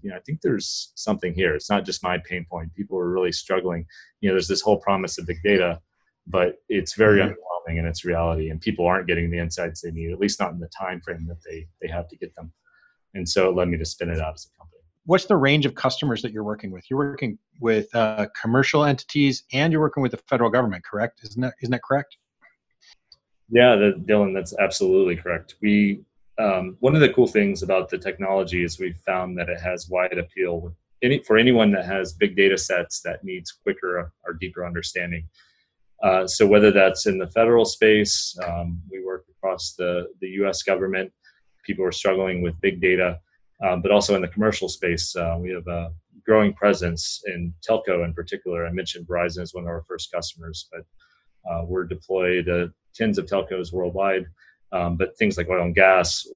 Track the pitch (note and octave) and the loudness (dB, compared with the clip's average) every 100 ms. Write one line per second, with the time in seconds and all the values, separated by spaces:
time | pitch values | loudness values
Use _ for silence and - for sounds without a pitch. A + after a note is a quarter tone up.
0 | G2+ F#2 - D#3+ F3+ G#2+ - - - - | -10 -12 -10 -4 -2 -2 -4 -10 -12 -8
1 | G#2+ G2+ F#2 E2 F2+ D2+ - G2+ F#2 - | -6 -4 -4 -2 0 -2 -2 -2 -2 -6
2 | F2+ F2+ - F2+ F2 E2+ E2 E2+ G2+ F#2+ | -4 -4 -6 -10 -10 -10 -10 -10 -6 -4
3 | F2 F#2 F2+ - - F#2+ F2+ E2+ E2 - | -2 0 -2 -4 -4 -2 -2 -6 -8 -16
4 | - _ G2+ F#2 E2+ F#2+ - G2+ - G2 | -20 _ 0 2 0 0 2 2 2 0
5 | F2+ - E2+ E2+ G2+ G2 F2+ E2 _ _ | -2 -8 -8 -2 2 4 2 -2 _ _
6 | _ _ E2+ F2+ F2+ - - G2+ F#2 - | _ _ -4 0 0 -2 -4 -4 -2 4
7 | G#2+ G2+ F#2+ - - F2 - E2 E2 E2 | 6 6 4 -2 -10 -10 -6 -4 -4 -4
8 | F2 E2 E2+ E2 D#2+ D#2+ A2 - F2 F#2 | -2 0 0 -2 -4 -6 -4 0 0 0
9 | F2 E2+ E2+ E2+ E2+ F2 E2+ E2 E2+ E2 | 0 -2 -2 -2 -4 -4 -6 -8 -10 -8
10 | E2 F2+ G2+ - F#2 E2+ E2 - F#2+ F2+ | -8 -2 -2 -2 -4 -6 -12 -10 -10 -10
11 | - E2 E2 E2+ E2 E2 D#2+ _ E2+ E2+ | -10 -10 -10 -12 -14 -16 -16 _ -10 -8
12 | E2+ F2 F2+ - D#2+ - _ _ _ _ | -10 -12 -16 -16 -20 -20 _ _ _ _
13 | _ G2 F2 G2 F#2 F2+ F2 E2 E2 - | _ -10 -4 0 2 2 0 -2 -6 -8
14 | F2 D#2+ D#2 - - _ - _ _ _ | -6 -4 -6 -10 -18 _ -20 _ _ _
15 | - F#3 - F3+ C#3 D3+ C3+ - C3 - | 0 0 2 2 4 4 2 0 -2 -2
16 | D3 A2 A#2 G#2+ G#2 G#2 G2+ F#2 - C3+ | -2 -4 -4 -6 -8 -8 -10 -12 -6 -4
17 | C#3+ C#3 A#2+ G2+ _ - A#2 G#2+ G#2+ A#2 | -4 -4 -8 -8 _ -4 0 0 0 0
18 | A2 G#2+ G#2 - A2+ B2+ C3 D#3 D3 C3+ | 0 0 -6 -6 0 2 4 2 2 0
19 | - D3 C#3 B2+ - C3 E3 D#3 D3+ - | -2 0 0 0 -4 0 2 2 0 0
20 | B2+ - - B2+ A#2 A#2+ A#2 F2+ - G#2 | -4 -4 -2 0 2 2 0 -4 -8 -4
21 | A#2 - G#2+ G#2+ B2+ - A#2+ B2 - C#3 | -4 -6 -12 -6 -6 -4 -4 -4 0 -2
22 | - _ _ _ _ _ _ _ _ _ | -2 _ _ _ _ _ _ _ _ _
23 | _ _ _ _ - A#2+ B2 G#2+ G#2 F#2 | _ _ _ _ 0 6 8 8 4 2
24 | G#2 G#2 G2 F#2+ F2+ - F#2+ - F#2+ F#2+ | 2 2 2 -2 -4 0 0 2 2 4
25 | F#2 E2+ F2+ E2 - - G#2+ G#2 G2+ G2 | 4 0 -4 -6 -8 -4 2 4 4 0
26 | - _ _ - G#2+ F#2 F#2 F#2 C3+ D#3 | -8 _ _ -2 0 0 -4 0 2 6
27 | C3+ - A#2 G#2+ G2+ F2+ F2+ F#2+ F2 F2+ | 6 6 4 4 2 0 0 -2 -2 -6
28 | G2 F2 F#2+ G2 F2 F2 F2 E2 F#2 F2 | -6 -6 -2 0 0 -2 -2 -4 -8 -8
29 | - F#2 F#2 F2+ E2+ E2+ F2+ F2 F2 F2+ | -4 -4 -4 -6 -6 -6 -6 -6 -4 -2
30 | F2+ F2 E2+ F#2+ F2+ E2+ E2+ - _ _ | -2 -4 -6 -4 -2 -4 -8 -14 _ _
31 | B2 C#3 - A2 B2 A#2 G#2+ G2 F2 G2 | 0 0 4 6 6 6 6 4 0 -4
32 | F2+ E2 G2+ F#2 G2 F#2 - F2+ E2+ - | -4 0 0 4 4 2 0 -2 -2 -6
33 | F2+ - F#2+ F#2 F2 - G#2 - F#2 F2+ | -8 -8 -10 -12 -14 -8 -6 -4 -4 -6
34 | E2+ - F2+ E2 F#2 F2+ F2 E2+ - F2+ | -6 -12 -14 -10 -10 -10 -8 -8 -8 -8
35 | F2 E2 D#2+ _ _ _ _ _ _ _ | -6 -8 -10 _ _ _ _ _ _ _
36 | F#2+ F#2+ F#2 - G2+ G#2 G#2 G2 F#2+ F#2 | 0 2 0 4 6 8 8 8 6 4
37 | G#2+ F#2+ F2 A2+ A#2 A#2 A2 - A2 G#2+ | -2 -2 0 2 6 6 4 4 6 6
38 | G#2 - - F2 F2+ E2+ F2 F2 F#2 F#2+ | 4 -2 -4 -8 -6 -4 -6 -8 -10 -10
39 | F#2 F#2 _ _ F#2+ F#2 - - F2+ F2 | -8 -10 _ _ -6 -4 -6 -4 -2 -2
40 | F2 - F#2+ F#2+ G2 F#2 - F#2 F#2+ F#2+ | -6 -10 -6 -2 0 0 0 0 0 -2
41 | F#2+ _ _ _ _ _ - F2+ F#2 - | -6 _ _ _ _ _ -8 -2 -2 0
42 | G2 F#2+ F#2+ F2+ F2 E2 G2 F2+ F#2 F#2 | 0 2 0 0 -2 0 -2 2 2 4
43 | F2+ E2+ _ _ _ - F#2+ F2+ F#2+ G#2 | 2 -2 _ _ _ -4 -2 0 4 4
44 | G2+ G2 F2 G2+ G#2+ G2+ F2+ - F2+ E2 | 4 2 0 0 0 0 -4 -4 -2 -2
45 | - F2+ E2+ E2+ F2+ F2+ F2 E2+ E2 E2 | -4 -4 -4 -4 -6 -8 -6 -6 -8 -12
46 | _ _ - G#2+ G2+ - G#2 G2 F2 E2+ | _ _ 2 4 4 2 2 2 0 -2
47 | - - G2+ F2 F2 E2 - A2+ - F2 | -6 -8 -10 -8 -8 -6 -2 -2 0 -2
48 | E2+ E2 F2 - F2+ E2+ E2+ F2+ F2+ F2 | -2 -6 -8 -10 -6 -6 -4 -6 -8 -10
49 | E2+ F2 F2 F2 E2+ F2+ E2+ E2+ E2 F2+ | -6 -2 -2 -4 -10 -10 -10 -10 -10 -12
50 | - F2 E2 E2 D#2+ D#2+ - E2+ - _ | -8 -8 -8 -12 -16 -16 -16 -18 -20 _
51 | _ _ _ _ F2+ E2+ E2+ F#2 F2 F2+ | _ _ _ _ -8 -6 -4 -4 -4 -8
52 | - F#2+ F2+ F2+ E2+ F2 F2 - _ - | -4 0 0 0 0 -2 -2 -8 _ -2
53 | A2 G2 E2+ G2 - F#2 E2+ F2+ F2 F#2 | -2 0 -2 -2 -2 -6 -6 -4 -4 -2
54 | G2 F#2+ E2+ - _ _ _ F#2 F2 E2+ | 0 0 -4 -14 _ _ _ -4 -2 -2
55 | F#2 - G#2+ F2+ E2+ F#2 F2 E2+ F#2+ F#2 | -2 0 0 0 -2 0 2 6 8 8
56 | F2 - - | 4 -2 -8